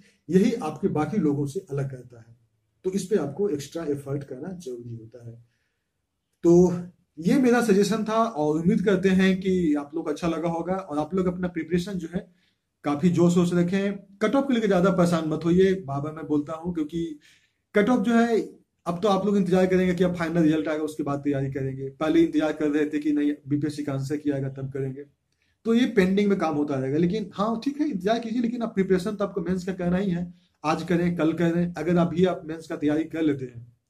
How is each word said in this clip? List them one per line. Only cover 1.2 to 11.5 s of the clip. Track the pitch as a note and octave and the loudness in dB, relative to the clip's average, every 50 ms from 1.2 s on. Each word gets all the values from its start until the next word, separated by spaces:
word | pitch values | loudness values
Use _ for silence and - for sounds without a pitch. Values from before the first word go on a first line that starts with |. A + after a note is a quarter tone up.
| D#3+ D3 C#3 C#3 C#3+ C#3 | 0 0 0 -2 -4 -4
से | - G3 - - | -6 -8 -8 -8
अलग | C#3 C#3 C3+ - | -6 -6 -6 -6
करता | C3 B2 A#2+ - B2 A#2 | -8 -12 -18 -20 -20 -20
है। | A2+ _ - _ _ _ _ _ _ _ _ _ - | -20 _ -20 _ _ _ _ _ _ _ _ _ -8
तो | F#3 | -4
इस | F#3 G3 - | -4 -4 -4
पे | - G#3+ F#3 | 0 0 0
आपको | C#3+ C3+ C#3 F#3+ G3+ G3+ | 0 -2 -4 -2 -2 -2
extra | D3+ C#3+ - - - E3+ E3 | -2 -4 -6 -8 -8 -8 -4
effort | C#3+ C#3 C#3 - C#3 C#3 C#3+ C3+ | -4 -4 -6 -4 -6 -6 -6 -6
करना | - C3+ B2+ D3+ F#3+ | -10 -14 -12 -12 -12
जरूरी | F#3 F3 - C3 B2 A#2 A#2 A#2 A#2 | -12 -12 -12 -12 -12 -12 -12 -12 -14
होता | A2+ A2 A2+ - B2 A#2 A#2 | -14 -16 -18 -20 -18 -18 -18
है। | A2+ A#2 - _ _ _ _ _ _ _ _ _ _ _ _ _ _ _ _ _ _ _ - | -18 -18 -20 _ _ _ _ _ _ _ _ _ _ _ _ _ _ _ _ _ _ _ 4
तो | E3+ E3+ F3 F3+ F3 F3 F3 F3 - - _ _ _ _ D3 | 6 8 8 8 6 2 -2 -8 -12 -16 _ _ _ _ -4
ये | E3 F#3+ C4 C#4+ | 0 2 2 4
मेरा | B3+ A#3+ A#3 A#3+ A3+ | 4 4 4 4 4
सजेशन | A3 F#3+ G3+ G3 E3+ G#3+ A3+ G3+ | 4 4 4 4 2 0 -2 -2
था | G#3 A3 | -2 0
और | A3+ A3+ - - D3 D3+ D3+ D3+ D#3+ | 0 0 0 0 -2 -2 0 0 2
उम्मीद | E3 F3+ A3+ - F3+ | 2 2 2 2 2
करते | G#3+ G3 F3 F3 G3 | 2 2 2 4 4
हैं | F#3 F#3 F#3+ F#3+ F#3 F#3 | 4 4 4 4 2 2
कि | F#3 F#3+ F#3 F3+ F3 D#3 D3 | 0 0 0 2 2 2 0
आप | D3 C#3+ C#3+ D#3 | 0 -2 -6 -8
लोग | E3 D#3 D#3 | -6 -4 -4
अच्छा | D3 - F3 E3 | -4 -2 -2 -2
लगा | E3 D#3 E3 E3+ | -2 -2 -2 -2
होगा | E3 E3 D#3+ F3+ F#3+ | -2 -2 -4 -4 -4
और | F#3+ - - D3 D3+ | -6 -6 -6 -4 -6
आप | D3+ D3+ F#3+ | -4 -2 -2
लोग | F#3+ F3+ F#3 | -2 -2 -2
अपना | F3 F3+ F3+ | -2 -4 -6
preparation | F3+ | -6